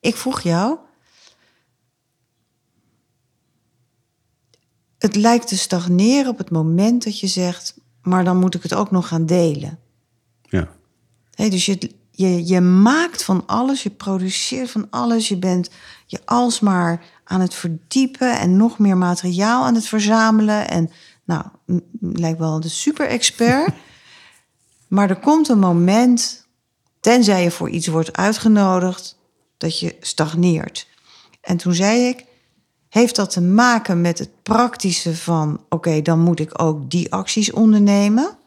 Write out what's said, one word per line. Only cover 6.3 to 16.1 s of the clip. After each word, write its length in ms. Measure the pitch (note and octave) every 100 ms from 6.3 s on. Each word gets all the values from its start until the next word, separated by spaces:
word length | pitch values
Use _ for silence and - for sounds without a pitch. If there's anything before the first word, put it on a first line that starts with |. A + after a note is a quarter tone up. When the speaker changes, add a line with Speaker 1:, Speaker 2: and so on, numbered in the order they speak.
Speaker 1:
op 80 | A#3+
het 120 | F#3+
moment 540 | E3 D#3+ E3+ G#3 A#3+
dat 160 | A3 G3+
je 60 | F#3+
zegt, 540 | F#3 F3+ F3 - - _ _
"Maar 220 | - F#3
dan 120 | F3+ F3+
moet 180 | F3+
ik 80 | F3
het 120 | E3+
ook 160 | - G3+
nog 180 | F#3+ E3+
gaan 180 | E3 E3
delen." 520 | F3 E3+ C#3+ C#3+ D#3+ _ _ _ _ _ _
Speaker 2:
Ja. 260 | _ F#2+ D#2+ _ _ _ _ _ _
Speaker 1:
Hé, 140 | - G#3+
dus 180 | F#3 F3
je, 240 | F#3+ - _ _
je, 360 | - F#3+ F3 E3+
je 140 | F#3
maakt 640 | F3+ F#3 G#3+ D4 E4+ -
van 220 | - F#3 -
alles, 360 | G3+ C4 C4+
je 80 | G3+
produceert 800 | G3+ - F#3+ F#3 F#3 - B3+ B3+
van 200 | A3 G#3
alles, 380 | A3 A#3+ A#3 A3
je 80 | F#3+
bent 320 | F#3 F3+ F3 - - -
je 140 | _